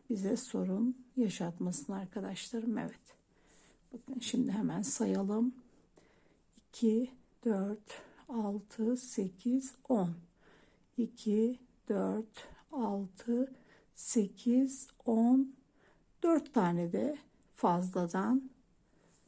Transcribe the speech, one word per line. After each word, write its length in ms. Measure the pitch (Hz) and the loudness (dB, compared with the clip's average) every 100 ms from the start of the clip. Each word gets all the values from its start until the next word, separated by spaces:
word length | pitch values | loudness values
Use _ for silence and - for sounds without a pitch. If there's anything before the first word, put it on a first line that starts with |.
| - | -6
bize 280 | 208 190 226 | -4 0 -2
sorun 600 | - 196 185 190 240 254 - - | -2 -4 -2 0 0 -2 -6 -2
yaşatmasın 760 | 220 - 175 170 180 180 - | -2 0 -6 -4 -4 -4 -6
arkadaşlarım. 840 | 196 185 214 196 190 - 233 233 208 | -8 -8 -8 -8 -8 -8 -4 -2 -4
Evet. 380 | 170 - - - _ _ _ - - _ _ | -6 -10 -20 -20 _ _ _ -20 -20 _ _
Bakın 260 | - - 262 | -18 -12 -8
şimdi 320 | - - 208 | -2 0 0
hemen 300 | 196 175 160 | 0 -2 -2
sayalım. 760 | 214 - 214 190 196 214 240 - - _ _ _ _ _ _ _ _ _ _ | -2 0 0 2 0 2 0 -2 -12 _ _ _ _ _ _ _ _ _ _
İki, 420 | - 226 220 254 - _ _ 240 | 0 2 2 0 -6 _ _ -2
dört, 560 | 196 196 208 - - - - - | 0 -2 -6 -10 -18 -18 -20 -8
altı, 680 | 233 208 202 202 - 220 247 | -4 -4 -4 -8 -4 0 0
sekiz, 800 | - - 190 - 240 262 262 - - | -4 -4 -4 -4 0 0 -2 -10 -2
on. 260 | 254 175 170 - _ - - _ _ _ - | 0 0 -4 -14 _ -20 -20 _ _ _ -4
İki, 640 | 226 - 220 208 226 254 - _ - | -4 -4 0 2 2 0 -10 _ -4
dört, 580 | 202 190 202 226 - - - _ | -2 0 -2 -6 -14 -20 -20 _
altı, 840 | 302 220 202 190 - - 233 269 - - - _ - | -4 -2 -2 -6 -8 -2 0 0 -4 -20 -20 _ -10
sekiz, 920 | - 240 196 - - 247 269 - - - - | -2 0 0 -2 2 4 4 -2 -12 -8 0
on. 500 | 226 233 262 269 - _ _ _ _ _ _ | 4 6 6 4 -4 _ _ _ _ _ _
Dört 300 | 339 320 - | 4 4 4
tane 380 | 240 180 175 170 | 2 2 2 0
de 260 | 190 240 294 - _ _ | 0 -2 -4 -10 _ _
fazladan 960 | - 190 175 180 185 175 190 208 262 262 - _ _ _ _ _ _ | 0 2 2 0 -2 -2 0 2 0 0 -10 _ _ _ _ _ _